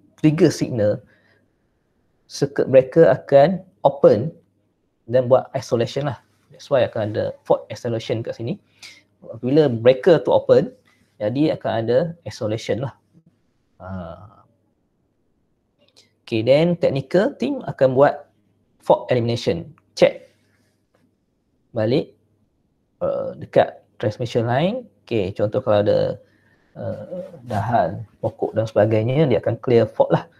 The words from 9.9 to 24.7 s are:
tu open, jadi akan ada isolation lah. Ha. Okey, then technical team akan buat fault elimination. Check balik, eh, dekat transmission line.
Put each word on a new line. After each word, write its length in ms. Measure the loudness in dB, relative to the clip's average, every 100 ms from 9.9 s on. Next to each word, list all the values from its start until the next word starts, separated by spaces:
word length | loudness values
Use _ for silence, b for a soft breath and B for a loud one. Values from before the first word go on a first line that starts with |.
| 4 4 4
tu 80 | 4
open, 400 | 0 4 4 2 -6 _ _ _ _
jadi 400 | -4 -2 -2 -2
akan 140 | -4
ada 240 | -4 0 0 0 -6
isolation 640 | -16 -8 -6 -6 -4 -6 -6
lah. 80 | -10 _ _ _ _ _ _ _ _
Ha. 80 | -14 -12 -12 -16 -20 _ _ _ _ _ _ _ _ _ _ _ _ _ _ _ b b b _
Okey, 240 | -6 -2 2
then 320 | 2 2 0
technical 560 | -2 -2 -2 -2 -2
team 320 | -4 -6 -6 -10
akan 320 | -2 0 2
buat 320 | 2 0 -12 _ _ _ _ _
fault 320 | 0 0 0
elimination. 640 | -2 -2 -4 -4 -6 -8 -18 _ 2
Check 320 | 2 2 -12 _ _ _ _ _ _ _ _ _ _ _ _ _ _
balik, 400 | -4 0 0 -2 _ _ _ _ _ _ _ _ _
eh, 280 | -6 -4 -6 -10
dekat 400 | -2 0 0 -4 _ -8
transmission 480 | -6 -6 -6 -4 -2
line. 400 | -2 -2